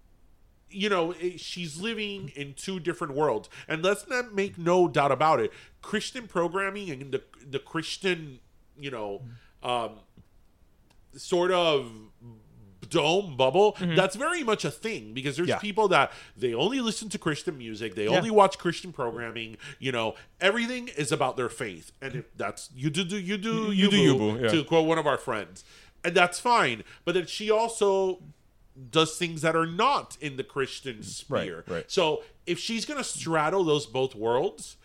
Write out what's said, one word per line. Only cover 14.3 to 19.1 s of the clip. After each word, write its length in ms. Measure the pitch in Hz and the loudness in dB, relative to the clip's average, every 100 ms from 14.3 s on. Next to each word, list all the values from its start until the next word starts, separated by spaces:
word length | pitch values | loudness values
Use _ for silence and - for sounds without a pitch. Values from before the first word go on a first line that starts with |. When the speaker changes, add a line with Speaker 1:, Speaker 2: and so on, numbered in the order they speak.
| 349 | -2
Speaker 1:
much 220 | 240 214 | 0 0
a 60 | 165 | 0
thing 420 | - 220 185 107 | -6 -8 -8 -8
because 240 | 120 135 131 | -8 -6 -2
there's 120 | 175 | 0
Speaker 2:
Yeah. 80 | 110 | 0
Speaker 1:
people 300 | 208 202 208 | -2 2 4
that 240 | 160 127 - - - | 4 4 0 -20 -6
they 180 | 123 | -4
only 260 | 117 180 269 | 0 0 0
listen 280 | 233 - 214 | -2 -4 -8
to 80 | 196 | -6
Christian 400 | 165 147 - 143 | -4 -4 -6 -8
music, 360 | 113 107 113 | -10 -8 -8
they 100 | 107 | -2
Speaker 2:
Yeah. 120 | 104 180 | 2 2
Speaker 1:
only 140 | 226 | 4
watch 280 | 214 190 - | 6 6 4
Christian 340 | 175 165 185 | -4 -6 -10
programming, 640 | 156 120 | -8 -6